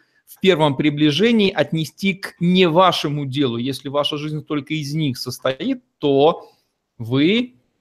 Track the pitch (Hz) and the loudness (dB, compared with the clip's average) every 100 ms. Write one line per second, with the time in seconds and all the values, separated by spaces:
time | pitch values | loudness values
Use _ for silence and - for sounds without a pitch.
0 | _ _ _ - 190 165 151 135 151 147 | _ _ _ -4 2 2 2 2 0 2
1 | 151 143 226 226 196 - 143 160 156 - | 2 2 2 4 2 0 -2 -2 -6 -4
2 | 196 190 - - 175 185 180 156 175 170 | -4 -4 -8 -4 0 4 4 6 4 2
3 | 160 147 139 131 135 117 127 131 143 143 | -2 -4 -4 -2 -2 -2 -6 -6 -6 -4
4 | 143 151 151 151 - 151 143 156 139 156 | -4 -4 -8 -10 -6 -6 -6 -8 -6 -4
5 | 151 120 - - 131 131 208 262 _ _ | -4 -4 -8 -6 -6 -4 -4 -6 _ _
6 | 147 139 151 - - _ _ _ _ - | 0 4 4 2 -6 _ _ _ _ -14
7 | 113 131 151 226 247 _ _ _ | -4 0 2 2 -2 _ _ _